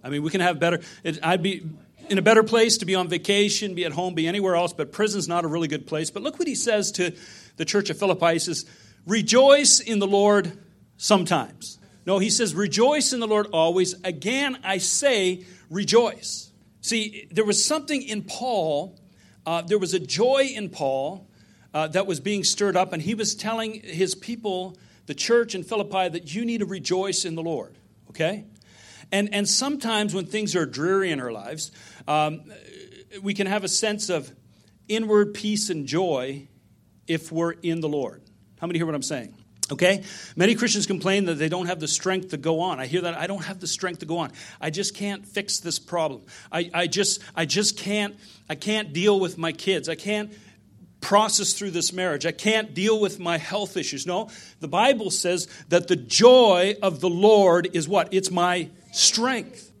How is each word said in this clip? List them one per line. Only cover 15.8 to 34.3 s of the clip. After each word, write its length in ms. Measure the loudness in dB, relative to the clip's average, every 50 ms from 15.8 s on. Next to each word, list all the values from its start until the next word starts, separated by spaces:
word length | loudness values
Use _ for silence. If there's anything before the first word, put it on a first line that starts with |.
| -2 4 4 4 4 4 -4 -6 -12 -12 -10 -12 -14 -18 _ _ _ _ _ _
See, 480 | -6 -2 -2 -2 -2 -4 -8 -14 -18 -4
there 140 | 0 0 2
was 180 | 2 2 2
something 380 | 2 0 0 -2 -2 -4 -4 -4
in 220 | -4 -4 -8 -8
Paul, 760 | -8 -8 -10 -6 -4 -2 -2 0 0 0 -2 -2 -4 -6 -14 _ _ _ _ _ _ _ _ _ _
uh, 160 | -4 -4 -4
there 180 | -2 0 0 0
was 140 | 0 0
a 80 | -2 -2
joy 500 | -2 -4 0 2 2 4 4 4 2 0 -2
in 160 | -8 -8 -10
Paul, 580 | -6 -4 -4 -2 -2 -2 -4 -6 -8 -12 -18 _ _ _ -20 _ _ _ _ _ -4
uh, 140 | -4 -4 0
that 180 | 0 -2 0
was 120 | 0 -4 -4
being 260 | -4 -4 -4 0 0
stirred 340 | -2 0 0 0 2 2 2
up, 160 | 0 0 -2
and 80 | -6
he 120 | -4 -4 -4
was 200 | -2 -4 -4 -4
telling 480 | -6 -6 -6 -4 -4 -6 -6 -8 -12
his 320 | -14 -12 -2 -2 -2 -2 -2
people, 640 | -8 -8 -12 -12 -6 -6 -6 -4 -4 -6 -10 -14 _ -20 -20 _ _ _
the 80 | -12 -8
church 400 | -6 0 4 4 4 4 2 -4
in 80 | -10 -6
Philippi, 440 | -4 -4 -4 -4 -2 -2 -2 0 0
that 260 | -4 -8 -10 -8 -8
you 100 | -4 -4
need 140 | -2 -2 -2
to 80 | -4
rejoice 580 | -4 -6 -8 -4 -2 -2 -2 -2 -2 -4 -4 -4
in 120 | -4 -6
the 60 | -6
Lord, 360 | -6 -6 -6 -6 -8 -12 -18 _ _ _ _ _ _ -20
okay? 340 | -6 -4 -2 -2 -2 -6 -12 -18 -20 -20 _ _ -20 -20 -20 -20 -20 -20 -10 _
And, 200 | -2 0 0 0
and 160 | -2 -2 -2 0
sometimes 640 | 0 0 0 -2 -4 -4 -4 -2 0 0 0 -2
when 140 | -4 -6 -6
things 300 | -4 -4 -4 -4 0 0
are 100 | -2 -2
dreary 460 | -2 -4 -4 -2 0 2 2 0 0
in 80 | -2 -4
our 100 | -4 -8
lives, 400 | -10 -10 -10 -12 -10 -10 -12 -12 -14 -20 -20 -20 -20 -14 -4 0
um, 340 | 2 2 2 0 -2 -8 -14 -20 -20 -20 -20 -20 -20 -20 -20 -20 -20 -20 -20 _ -18 -8
we 100 | -6 -4
can 140 | -2 -2 -2
have 160 | -2 -2 -2
a 60 | -2 -2
sense 400 | -2 0 0 -2 -2 -4 -2 -2
of 200 | -2 -4 -4 -8